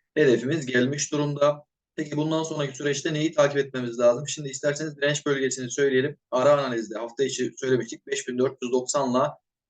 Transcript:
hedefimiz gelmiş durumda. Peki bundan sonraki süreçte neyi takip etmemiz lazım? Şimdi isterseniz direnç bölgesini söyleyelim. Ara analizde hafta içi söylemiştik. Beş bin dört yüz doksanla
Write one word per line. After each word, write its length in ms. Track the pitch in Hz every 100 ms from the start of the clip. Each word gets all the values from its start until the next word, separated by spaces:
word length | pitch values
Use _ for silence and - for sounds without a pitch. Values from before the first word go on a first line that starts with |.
| _
hedefimiz 520 | - 143 113 127 160 127
gelmiş 460 | 123 127 147 -
durumda. 520 | 147 147 143 147 147 - _ _ -
Peki 220 | 147 151
bundan 260 | 156 156
sonraki 340 | 156 151 139 -
süreçte 360 | 147 139 170
neyi 180 | 151 160
takip 260 | 156 143 143
etmemiz 420 | 135 131 120 117
lazım? 280 | 120 120 147
Şimdi 220 | - 143
isterseniz 480 | 131 147 147 156 143
direnç 280 | 143 147 151
bölgesini 460 | 139 131 127 123
söyleyelim. 460 | 143 139 131 143 - _
Ara 200 | 127 139
analizde 460 | 143 135 117 104 107
hafta 260 | 117 -
içi 300 | 131 120 120 -
söylemiştik. 500 | 131 127 113 - -
Beş 200 | 135 -
bin 100 | 123
dört 200 | 127 -
yüz 100 | 123
doksanla 680 | 127 127 147 131 123 147 - _ _